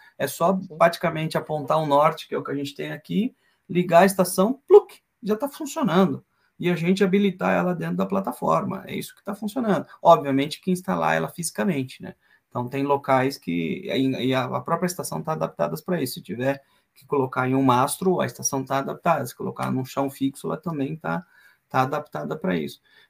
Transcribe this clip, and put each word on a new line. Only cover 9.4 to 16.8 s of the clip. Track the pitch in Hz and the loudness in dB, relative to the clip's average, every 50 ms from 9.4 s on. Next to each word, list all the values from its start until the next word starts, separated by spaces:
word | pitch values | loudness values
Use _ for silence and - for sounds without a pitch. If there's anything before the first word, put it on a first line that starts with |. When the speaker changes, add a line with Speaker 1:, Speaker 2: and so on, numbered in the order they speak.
| 220 208 - 269 233 220 190 143 - - - - - | -8 -8 -6 -4 -2 0 0 -2 -2 -6 -8 0 6
Speaker 1:
Obviamente | 165 170 156 143 143 135 135 139 160 - - | 6 6 6 6 2 0 0 0 0 -4 -6
que | - 190 | -4 -2
instalar | 185 180 185 - 185 170 160 160 160 | -2 -2 -2 -2 -2 0 2 2 2
ela | 160 160 156 | 2 0 -2
fisicamente, | - - 170 - - - 214 208 165 139 131 131 - - - | -6 -8 -10 -8 -4 -4 -2 -2 0 -2 -4 -6 -8 -14 -16
né? | - - _ _ _ _ _ _ _ | -16 -18 _ _ _ _ _ _ _
Então, | - 120 120 123 | -8 -6 -6 -4
tem | 135 139 139 | -4 -2 0
locais | 143 143 139 139 - 135 131 127 135 135 - | 0 0 0 2 2 2 2 2 2 -2 -4
que, | - - 85 85 82 80 - - - | -6 -4 -2 -2 -2 -2 -4 -6 -6
e, | - - 123 135 135 131 - 113 131 | -4 -2 0 0 0 0 0 -2 0
e | 131 | 0
a, | 131 123 | 0 -2
a | 127 127 127 | -2 -4 -6
própria | 127 - 165 170 185 | -4 -4 -4 -2 -2
estação | 175 180 - - - - 165 156 | -2 -4 -4 -8 -8 -8 -8 -6
tá | - 160 | -6 -4
adaptada | 156 160 160 - - 165 147 160 160 - | -4 -4 -4 -4 -2 -4 -4 -4 -6 -6
pra | - 180 170 139 | -4 -4 -4 -4
isso, | 127 - | -4 -6
se | - - | -10 -12
tiver | - - 113 127 135 139 139 _ _ _ _ | -10 -8 -4 -2 -2 -2 -4 _ _ _ _